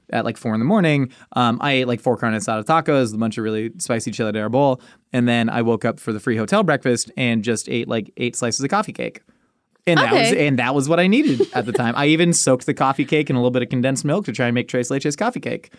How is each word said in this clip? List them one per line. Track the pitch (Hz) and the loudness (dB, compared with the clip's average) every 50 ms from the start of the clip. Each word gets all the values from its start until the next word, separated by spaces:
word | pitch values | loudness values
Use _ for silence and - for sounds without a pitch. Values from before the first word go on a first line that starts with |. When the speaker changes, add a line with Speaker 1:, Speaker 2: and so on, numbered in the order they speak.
| _ - | _ -6
Speaker 1:
at, | - 117 110 | -4 -4 -2
like, | 113 110 | -4 -6
four | - - 117 110 | -6 -6 -4 -2
in | 110 | 0
the | 117 | 0
morning, | 156 214 214 175 156 147 143 131 127 - - - _ - | 2 2 2 2 2 2 2 0 -2 -6 -12 -20 _ -2
um, | 127 123 117 117 120 | 0 0 0 0 0
I | - 147 | -2 0
ate, | 139 131 127 | 0 0 0
like, | 120 120 113 | 0 -2 -2
four | - 131 117 | 0 -2 -2
carne | - 120 113 110 | 0 -2 -2 -2
asada | 107 95 - 110 110 110 | -2 -2 -4 -4 -4 0
tacos, | - 160 165 156 - 147 135 127 107 107 | 0 0 2 2 2 2 2 2 0 -2
a | |
bunch | 110 113 113 - 123 | -4 -4 -4 -4 -4
of | 110 | -4
really | 110 107 107 110 117 - 175 | -4 -4 -4 -4 -6 -8 -8
spicy | - - 120 110 - 117 | -6 -4 -4 -4 -4 -6
chile | 104 - 113 107 104 | -6 -4 -4 -4 -4
de | 107 | -4
arbol, | 107 107 117 135 143 139 127 - - - - _ _ _ - | -2 0 2 2 2 2 2 -2 -6 -14 -20 _ _ _ -2
and | 123 120 | 0 0
then | 120 120 120 113 113 | 2 2 0 0 0
I | 107 120 113 | 0 0 0
woke | 117 113 104 - | 0 0 0 -2
up | 117 110 - | -4 -4 -4
for | - 120 107 | -6 -8 -8
the | 107 | -4
free | - 135 113 | -4 -2 -2
hotel | 113 110 107 190 214 208 | -2 0 0 0 2 2
breakfast | 160 147 131 - 131 120 113 - - - | 2 0 0 0 0 0 0 -2 -6 -6
and | - 131 120 117 113 104 | -2 0 0 0 0 0
just | 120 113 104 - 127 | 0 -2 -2 -4 -4
ate, | 127 117 117 | -4 -4 -4
like, | - 117 113 101 - - | -2 -4 -4 -4 -6 -8
eight | - 123 120 - | -6 -6 -6 -4
slices | - 123 117 110 - 135 | -4 -4 -4 -2 -4 -2
of | 139 | -2
coffee | 196 208 214 - 208 | -2 -2 -2 -4 -8
cake. | - 120 - - - - _ _ _ _ _ _ _ _ _ _ _ _ | -8 -8 -8 -10 -14 -20 _ _ _ _ _ _ _ _ _ _ _ _
And | 180 170 - | 0 2 2
that | 539 - 427 | 2 2 2
was, | 302 226 226 | 2 4 4
Speaker 2:
Okay. | - - 147 | 2 2 2
Speaker 1:
and | 147 135 | 2 2
that | 123 120 127 139 | 2 2 2 2
was | 143 131 147 | 0 2 2
what | 170 170 | 2 4
I | 180 | 4
needed | 185 214 277 311 262 135 226 392 - - | 4 4 4 4 2 2 2 0 0 -2
at | 127 113 | -4 -2
the | 120 | -2
time. | 113 - 123 113 120 | -2 0 0 0 0
I | 147 143 | 2 2
even | 151 160 160 180 170 165 | 4 4 4 4 4 2
soaked | - - - 131 127 - | 2 4 2 2 2 2
the | - - | -2 -2
coffee | - 143 135 135 - 139 | 0 0 0 2 0 0
cake | - 160 151 143 - | 0 0 0 2 2
in | 139 | 0
a | 123 | 2
little | 123 123 | 2 2
bit | 123 127 | 2 0
of | 123 - | -2 -2
condensed | 135 123 120 131 135 120 - | 0 0 0 0 0 -2 -2
milk | 143 151 208 208 | 0 -2 -2 -2
to | - | -4
try | 107 127 123 | -2 -2 0
and | 120 120 | 0 0
make | 123 120 | 0 -2
tres | - - 127 120 - | -2 -2 -2 -2 -2
leches | 139 139 - 151 143 | -2 -2 -2 -2 -2
coffee | - 208 240 - - | -2 -2 -4 -4 -4
cake. | 165 123 - 170 - _ - | -6 -8 -8 -8 -10 _ -20